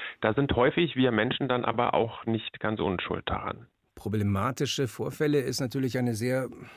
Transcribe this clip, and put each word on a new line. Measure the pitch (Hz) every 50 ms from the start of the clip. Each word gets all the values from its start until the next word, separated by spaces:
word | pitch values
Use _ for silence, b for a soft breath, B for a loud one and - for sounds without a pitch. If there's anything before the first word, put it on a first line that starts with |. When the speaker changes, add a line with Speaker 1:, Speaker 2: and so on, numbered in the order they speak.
| B B B B
Speaker 1:
Da | - 110 107
sind | 139 139 139 -
häufig | 120 120 147 - - 175 143 -
wir | 131 131 127
Menschen | 117 107 110 127 131 - 143
dann | 127 127 123 -
aber | 117 113 113 120 - -
auch | 85 113 117 - - -
nicht | 117 113 107 - - - -
ganz | - 107 110 107
unschuld | - 98 92 87 - - 90 - - -
daran. | 98 92 98 101 - 117 120 - _ _ _ _ _
Speaker 2:
Problematische | - - 104 101 107 104 101 98 98 104 127 135 - 147 120 - - 139
Vorfälle | 113 - - 113 147 - - 156 147 147 143
ist | 123 135 127 -
natürlich | 139 117 - 139 131 127 - 127
eine | 123 123 113
sehr | 104 117 123 127 131 127 120 - - B B B